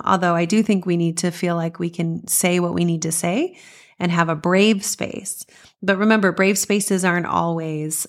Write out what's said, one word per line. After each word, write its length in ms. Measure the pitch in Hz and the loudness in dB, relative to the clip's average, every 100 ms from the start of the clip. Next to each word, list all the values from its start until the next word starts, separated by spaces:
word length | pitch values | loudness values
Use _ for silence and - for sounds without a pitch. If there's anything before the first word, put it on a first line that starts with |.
| - | 0
Although 300 | 190 180 170 | 2 2 2
I 100 | 170 | 2
do 160 | 208 | 2
think 240 | 220 202 180 | 2 0 0
we 100 | 170 | 0
need 220 | 170 165 | 0 -2
to 140 | 180 | -4
feel 240 | 170 180 170 | -2 -2 -2
like 240 | 165 165 | -4 -4
we 100 | 170 | -6
can 380 | 170 165 165 - | -4 -4 -4 -4
say 320 | - 185 180 | 0 2 2
what 160 | 175 175 | 0 0
we 100 | 175 | 0
need 160 | 165 | 0
to 100 | 160 | -2
say 460 | 160 180 196 359 - - - - - | -4 -2 -2 -2 -6 -20 -20 -20 -6
and 140 | 180 | -2
have 180 | 175 165 | 0 0
a 60 | 160 | 0
brave 500 | 175 185 208 202 - | 2 4 4 4 0
space. 580 | - - - - - - - - - | -6 -6 -8 -10 -12 -14 -20 -20 -10
But 160 | 185 190 | -2 2
remember, 340 | 214 220 196 | 4 4 2
brave 280 | 175 190 202 | 2 2 2
spaces 440 | - 208 196 190 | 0 0 0 0
aren't 220 | 185 175 170 | 2 0 0
always 800 | 175 170 165 160 156 156 156 | 0 0 -2 -4 -4 -6 -6